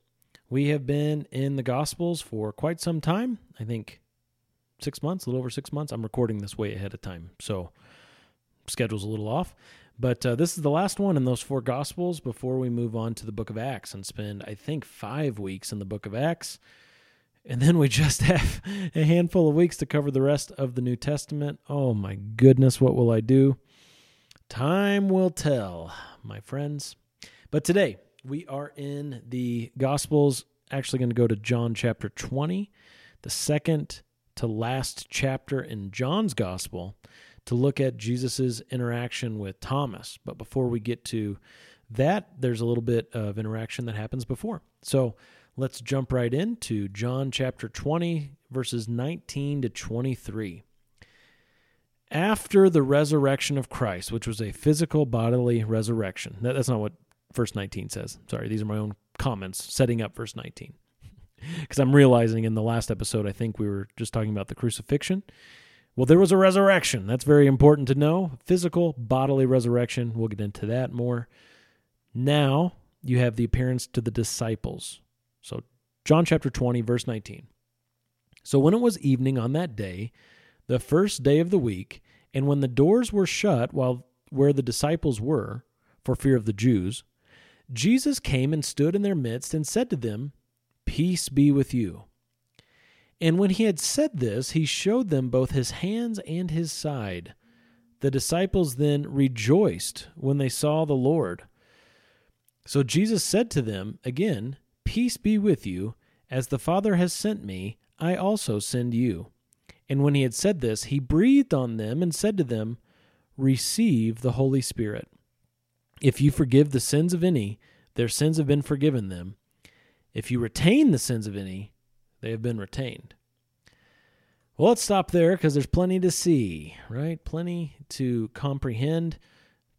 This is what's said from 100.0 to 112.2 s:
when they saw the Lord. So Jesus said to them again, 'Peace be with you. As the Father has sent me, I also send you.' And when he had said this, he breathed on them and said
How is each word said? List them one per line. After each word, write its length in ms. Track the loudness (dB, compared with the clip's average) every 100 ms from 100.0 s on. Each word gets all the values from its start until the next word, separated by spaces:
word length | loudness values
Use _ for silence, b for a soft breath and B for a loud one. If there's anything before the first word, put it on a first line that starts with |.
| -16 -6
when 220 | -2 0
they 100 | 0
saw 380 | 0 0 0 2
the 80 |
Lord. 480 | 2 2 2 0 -6 -14 b b b b b b b b b _ _ -4
So 160 | -2
Jesus 400 | 2 2 2 2
said 280 | 2 0 2
to 100 | 0
them 380 | -2 -4 -6 -8
again, 520 | -8 -2 -2 -2 -6 -12 _ _ -6
'Peace 320 | -2 -2 -2
be 180 | 0 2
with 300 | 2 0 -2
you. 300 | -6 -6 -10 _ _ -8
As 160 | -6 -2
the 120 | -4
Father 360 | 0 0 2 2
has 160 | 2
sent 320 | 0 -4 -4
me, 320 | -6 -8 -8 -10 _ -6
I 180 | -4 -2
also 420 | 0 -2 -2 -4
send 360 | -2 -2 -2
you.' 320 | 0 0 -2 -8 _ _ _ b b b
And 160 | 2
when 120 | 4
he 80 | 4
had 100 | 2
said 300 | 0 0 0
this, 220 | 0 -2
he 140 | -2 -4
breathed 540 | 0 4 6 6 4
on 240 | 2 0 -4
them 260 | -4 -2
and 120 | -2
said 240 | 0